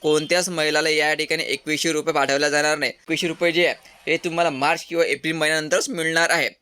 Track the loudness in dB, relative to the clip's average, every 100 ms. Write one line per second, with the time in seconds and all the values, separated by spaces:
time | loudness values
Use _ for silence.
0 | 0 0 2 0 0 -2 0 2 2 2
1 | 2 0 -2 -2 -2 -6 -4 -2 -2 -2
2 | 0 0 2 2 2 2 2 0 -2 -6
3 | -6 -4 -2 0 0 2 2 0 -10 -12
4 | -4 -2 -2 0 0 0 0 -2 -2 -2
5 | 0 0 -4 -2 0 0 0 -2 -2 -4
6 | -2 0 2 2 0 -6